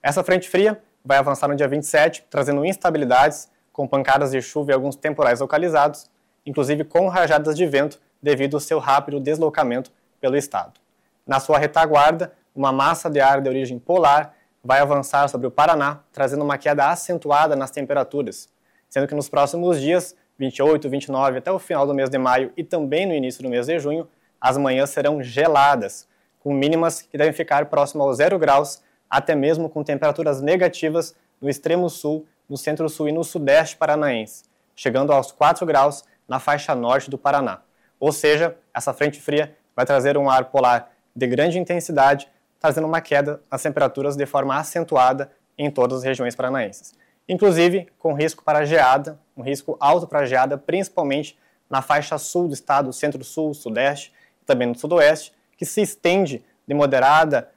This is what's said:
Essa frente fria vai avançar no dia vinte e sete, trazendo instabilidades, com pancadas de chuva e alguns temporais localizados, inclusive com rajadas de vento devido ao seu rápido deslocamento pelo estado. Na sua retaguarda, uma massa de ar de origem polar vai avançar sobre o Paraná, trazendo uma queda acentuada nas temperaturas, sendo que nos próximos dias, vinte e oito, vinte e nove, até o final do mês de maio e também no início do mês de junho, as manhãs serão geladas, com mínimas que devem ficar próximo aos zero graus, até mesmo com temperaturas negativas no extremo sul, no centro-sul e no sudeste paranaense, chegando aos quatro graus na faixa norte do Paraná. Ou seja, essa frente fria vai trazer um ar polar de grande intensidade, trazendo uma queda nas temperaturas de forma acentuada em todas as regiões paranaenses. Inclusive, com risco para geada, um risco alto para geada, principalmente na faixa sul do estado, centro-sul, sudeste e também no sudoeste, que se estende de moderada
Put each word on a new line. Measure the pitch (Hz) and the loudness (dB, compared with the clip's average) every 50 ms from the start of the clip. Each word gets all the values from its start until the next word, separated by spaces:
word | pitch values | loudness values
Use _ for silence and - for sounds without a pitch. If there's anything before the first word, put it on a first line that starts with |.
Essa | - 143 139 185 180 | 0 0 0 0 2
frente | - 185 180 180 - | 2 0 0 0 0
fria | - 185 202 214 208 208 _ _ _ _ _ | 2 4 4 4 2 -2 _ _ _ _ _
vai | 135 139 139 | 2 2 4
avançar | 135 147 135 - - | 4 2 0 0 0
no | 143 143 | -2 0
dia | 139 147 131 | 0 0 0
vinte | 139 151 | 0 -4
e | 147 | -4
sete, | - - 151 151 165 165 - _ _ | 0 2 4 4 4 0 -4 _ _
trazendo | - 147 135 139 143 143 147 | -4 -2 0 0 0 0 0
instabilidades, | 180 185 - - 180 160 151 143 123 127 127 139 156 151 - - _ _ _ _ _ | -2 -4 0 -2 0 0 0 0 4 4 6 6 4 2 -4 -16 _ _ _ _ _
com | _ - 139 | _ -8 -4
pancadas | 127 - 139 135 139 135 139 143 135 | -2 -2 -2 2 2 2 2 2 0
de | 135 131 | -2 -4
chuva | 120 - - 151 147 143 | -4 -4 -6 -6 -2 0
e | 135 | 0
alguns | 135 131 143 135 | 0 0 -4 -8
temporais | - - 156 143 156 147 123 123 117 | -4 -6 -6 -2 0 2 2 2 0
localizados, | 135 131 - 151 175 175 156 147 143 151 151 - - _ _ _ _ _ _ _ _ | -2 -2 -2 -2 0 2 2 2 2 2 0 -6 -20 _ _ _ _ _ _ _ _
inclusive | 147 135 151 135 131 151 147 | -8 -4 -2 -2 0 -2 -4
com | 156 - - 254 190 | -4 -2 0 0 0
rajadas | 190 175 185 175 151 156 151 151 156 151 | 2 2 0 2 2 2 2 2 -2 0
de | 156 185 | 0 0
vento | 160 139 139 143 151 147 _ _ _ _ _ | 0 2 0 0 0 -6 _ _ _ _ _
devido | - 147 147 127 139 139 151 | -2 0 0 0 0 -2 -2
ao | 147 | -4
seu | - - 160 151 | -4 -2 -4 -2
rápido | 123 139 135 143 143 147 143 139 | 2 2 2 2 0 -2 -8 -6
deslocamento | 131 143 156 156 165 151 151 160 143 123 120 127 127 - _ _ _ _ _ _ | -4 -4 -2 0 -2 -2 0 0 -2 -2 -2 -6 -6 -10 _ _ _ _ _ _
pelo | - 131 135 | -4 -2 -2
estado. | 143 139 - - 95 85 - _ _ _ _ _ _ _ _ _ _ _ | -2 -4 -4 -6 -8 -8 -8 _ _ _ _ _ _ _ _ _ _ _
Na | - 135 135 | -2 -2 -2
sua | - - 156 | 0 2 2
retaguarda, | 143 143 147 - 165 160 151 151 143 143 156 165 165 175 160 _ _ _ _ | 2 2 0 2 2 2 4 4 6 6 4 4 0 -6 -8 _ _ _ _
uma | _ 135 139 135 | _ -2 -2 0
massa | 131 135 135 151 170 - - 165 | 0 2 0 0 0 -2 -4 -4
de | 147 143 | 0 4
ar | 135 139 139 139 | 4 4 4 2
de | 135 131 | 0 -2
origem | 127 135 135 123 127 120 | -2 -4 -4 -6 -8 -12
polar | _ - 175 185 165 143 139 151 151 147 _ _ _ _ _ _ | _ 0 2 4 4 6 4 4 2 -2 _ _ _ _ _ _
vai | _ 120 131 139 | _ 0 2 2
avançar | 143 143 147 139 131 - - 139 143 139 | 4 2 0 -2 -2 -2 0 0 0 0
sobre | - 123 127 | -2 -4 -6
o | 123 | -4
Paraná, | - - 147 165 165 151 143 143 147 143 _ _ | 2 2 4 4 4 2 0 -2 -4 -8 _ _
trazendo | _ - 139 127 139 147 | _ -2 -2 -2 0 -2
uma | 147 143 143 135 | -2 -2 -4 -2
queda | - 151 147 147 139 143 | 0 0 0 2 2 0
acentuada | 170 170 - - 180 165 - 147 143 147 156 156 147 | 0 -2 -4 -6 -6 -6 0 0 2 4 4 2 2
nas | 135 135 131 | -2 -4 -6
temperaturas, | - 151 139 123 143 147 131 156 - 143 135 107 98 - - _ _ _ _ _ _ _ _ _ | -8 -10 -6 -2 -2 -2 -2 -2 -4 -6 -6 -6 -8 -14 -20 _ _ _ _ _ _ _ _ _
sendo | - 135 139 | -4 -4 -2
que | 139 147 | -2 -4
nos | 147 139 - | -6 -6 -2
próximos | - 147 143 139 165 170 175 180 175 143 | 0 0 0 0 0 -2 0 0 0 0
dias, | 135 151 175 180 175 - _ _ _ _ _ | 0 0 0 0 -2 -4 _ _ _ _ _
vinte | _ 135 131 - - | _ -6 -6 -2 2
e | 139 | 2
oito, | 151 156 147 151 139 | 4 4 2 0 -4
vinte | 135 139 135 | -6 -6 -6
e | - | -4
nove, | 135 131 135 135 127 127 | -2 0 0 0 0 -2
até | 123 170 | -4 -4
o | 190 180 | -4 -4
final | - - 175 143 139 | -4 -4 0 0 0
do | 143 143 | 0 0
mês | 139 135 127 | -2 -2 -2
de | 135 135 | -2 -2
maio | 131 127 127 131 135 123 - | 0 2 2 2 0 -4 -8
e | - 160 | -10 -8
também | - - 165 151 135 143 165 190 | -4 -4 -4 -2 -2 -2 -2 0
no | 196 165 | 0 -2
início | 147 131 127 123 - | -2 -4 -6 -8 -8
do | 135 131 | -8 -4
mês | 120 123 120 | -4 -4 -2
de | 143 165 165 | -2 -4 -4
junho, | 143 143 151 165 165 _ _ _ _ _ _ _ | -4 -4 -6 -6 -8 _ _ _ _ _ _ _
as | - 127 131 139 | -2 0 0 2
manhãs | 143 135 127 131 139 135 | 0 0 2 0 0 -2
serão | - 151 139 147 151 147 | -2 -2 0 0 -2 -2
geladas, | 127 123 113 139 151 165 151 139 139 143 143 123 107 98 - - _ _ _ _ _ _ _ _ | -6 -6 -2 0 2 4 4 6 6 6 4 2 -2 -8 -10 -14 _ _ _ _ _ _ _ _
com | _ 143 | _ -4
mínimas | 143 135 139 147 165 165 170 165 165 - | -2 0 0 0 0 2 0 -2 -2 -6
que | - _ - | -14 _ -2
devem | 147 147 160 | 0 0 0
ficar | 156 - 160 - 147 143 151 | 0 -2 -4 0 0 0 0
próximo | 147 - 147 143 139 - 151 | 0 0 -2 -2 -2 -2 -2
aos | 139 139 127 | 0 0 2
zero | 117 147 180 196 | 2 2 2 2
graus, | 175 160 147 135 139 151 147 - - _ _ _ _ _ _ | 2 2 4 4 4 2 0 -8 -16 _ _ _ _ _ _
até | - 143 139 - 160 | -4 -2 0 0 0
mesmo | 143 135 151 160 160 165 156 | 0 2 0 0 0 -2 -6
com | - 151 147 | -8 -8 -6
temperaturas | - 143 139 160 147 143 165 160 156 139 135 | -6 -4 0 0 -2 -2 0 -2 -2 -2 -2
negativas | 139 147 180 185 180 170 175 - - 156 156 170 160 - _ _ _ _ _ _ | 0 0 2 2 2 0 0 -2 -4 -2 -2 -2 -4 -6 _ _ _ _ _ _
no | 135 143 | -6 -6
extremo | 139 143 - 160 165 180 180 170 | -6 -4 -2 -2 0 0 0 -4
sul, | - - - 147 156 156 156 _ _ _ _ _ | -6 -6 -6 -6 -6 -6 -8 _ _ _ _ _
no | 143 | -14
centro-sul | 135 - 156 151 151 160 156 151 - 156 147 | -8 -6 -6 -4 -4 -4 -6 -4 -4 -4 -2
e | |
no | 156 165 | -2 -4
sudeste | 165 - - 180 147 135 139 156 156 - - | -6 -6 -6 -4 2 4 4 4 4 0 -4
paranaense, | _ 165 151 151 151 151 143 123 113 107 - - - _ _ _ _ _ _ _ | _ 0 0 0 0 0 -2 -2 -4 -8 -10 -16 -20 _ _ _ _ _ _ _
chegando | - - 127 117 131 139 147 | -6 -4 -2 0 0 2 2
aos | 143 139 127 - | 2 2 2 -2
quatro | - _ 147 151 165 165 185 | -2 _ 2 2 2 0 -2
graus | 160 151 135 135 147 143 - _ _ _ _ _ - | 0 2 4 4 2 0 -4 _ _ _ _ _ -8
na | 127 131 | -8 -4
faixa | - 143 143 143 143 - 143 | -2 -2 -2 -2 -2 -4 -4
norte | 123 120 120 127 135 - 143 | -2 0 0 0 0 0 -6
do | 135 131 | -12 -4
Paraná. | _ 143 143 143 135 113 92 - _ _ _ _ _ _ _ _ | _ 0 0 0 0 -2 -6 -10 _ _ _ _ _ _ _ _
Ou | 139 151 | -2 -2
seja, | 147 - - 151 151 151 170 170 170 _ _ _ | -2 0 2 2 2 2 0 -2 -2 _ _ _
essa | _ 120 - 139 123 | _ -6 -6 -6 -2
frente | - 147 147 143 - | -2 -2 -4 -4 -6
fria | - - 147 151 151 147 - _ _ _ _ | -6 -2 0 0 -2 -2 -8 _ _ _ _
vai | - 127 | -4 0
trazer | 123 143 135 123 139 143 | 2 2 2 2 2 2
um | 143 139 135 | 2 2 4
ar | 131 131 127 | 2 2 0
polar | - - 135 127 123 120 117 117 - _ _ _ _ _ | 2 0 2 4 4 2 2 -2 -8 _ _ _ _ _
de | 120 131 | -4 -4
grande | 123 123 135 151 170 165 185 | -2 0 0 0 0 0 -2
intensidade, | 175 - 175 175 165 - 160 139 135 139 143 139 - _ _ _ _ _ _ _ | -4 -2 -4 -4 -4 -2 2 4 4 4 4 2 -4 _ _ _ _ _ _ _
trazendo | - 156 135 160 156 | -2 0 0 0 -2
uma | 156 165 165 | -2 -4 -4
queda | 160 - 147 143 143 143 147 - _ _ | -2 0 0 0 0 -2 -6 -10 _ _
nas | 135 131 | -10 -6
temperaturas | - 156 143 147 139 127 - 139 139 143 139 | -6 -4 0 0 0 0 0 -4 -4 -4 -4
de | 143 143 | -4 -6
forma | 139 - 139 135 139 131 | -2 -2 -2 -2 0 -2
acentuada | 147 151 - - 175 160 160 156 131 127 127 131 139 139 - _ _ _ _ _ - | -4 -4 -4 -6 -6 -4 0 2 4 4 4 2 0 -6 -10 _ _ _ _ _ -6
em | 143 147 | -6 -4
todas | 143 135 123 123 131 131 | 0 0 0 0 0 -4
as | 127 | -4
regiões | 131 131 123 127 120 - | -4 -4 -2 -4 -6 -4
paranaenses. | - 127 127 135 135 113 98 101 - - - _ _ _ _ _ _ _ - | -4 -4 -4 -2 -4 -4 -6 -8 -16 -20 -20 _ _ _ _ _ _ _ -8
Inclusive, | 185 180 208 202 170 165 170 175 175 196 170 _ _ _ | -2 2 2 4 4 4 2 2 2 0 -6 _ _ _
com | - 165 147 | -4 -4 -2
risco | 143 151 160 156 - | 0 -2 -2 -4 -4
para | _ - 147 151 147 | _ 0 0 0 2
geada, | 147 165 160 135 127 131 143 143 160 151 _ _ _ _ | 2 2 4 6 6 4 2 0 -6 -14 _ _ _ _
um | - | -12
risco | 127 135 139 139 - - 143 - | -8 -8 -8 -6 -6 -10 -6 0
alto | 143 143 160 175 - | 2 2 2 2 0
para | - - 147 143 | -2 -2 -2 -2
geada, | 123 131 127 131 135 143 | 0 0 0 0 0 -2
principalmente | 139 _ - 165 190 190 - _ - 156 139 135 147 143 - _ _ _ _ _ _ _ _ | -6 _ -4 -2 -2 -4 -4 _ -4 -2 -2 -2 -4 -4 -8 _ _ _ _ _ _ _ _
na | 135 135 | -4 -4
faixa | 131 - 147 147 143 - 160 | -2 0 0 -2 0 -4 -8
sul | 147 - - - 175 175 165 | -8 -8 -4 -4 -2 -2 -2
do | 143 | -6
estado, | 135 _ - 143 139 143 131 | -8 _ 0 0 0 0 -2
centro-sul, | 127 - - 147 139 135 123 - - 160 156 151 | -6 -4 -6 -6 -6 -6 -14 -12 -6 -6 -4 -4
sudeste | 143 147 - 120 110 117 131 143 147 143 - - _ _ _ _ _ _ | -6 -8 -10 -6 -4 -2 -2 -2 -2 -4 -12 -20 _ _ _ _ _ _
e | _ | _
também | - 139 123 123 120 | -2 0 0 0 -4
no | 120 | -4
sudoeste, | 120 - 151 175 175 147 147 160 156 - - _ _ _ _ _ | -6 -4 0 4 6 6 6 4 2 -6 -18 _ _ _ _ _
que | _ 175 | _ -10
se | - - 214 | -6 -2 -2
estende | 208 208 - _ - 170 180 196 190 147 135 113 _ _ _ _ _ | -2 -2 -4 _ -2 0 2 2 0 -2 -4 -10 _ _ _ _ _
de | - 143 | -4 0
moderada | 147 147 139 135 127 127 139 147 156 165 156 143 120 - - _ | 0 2 2 2 4 4 4 4 4 4 2 0 -2 -4 -6 _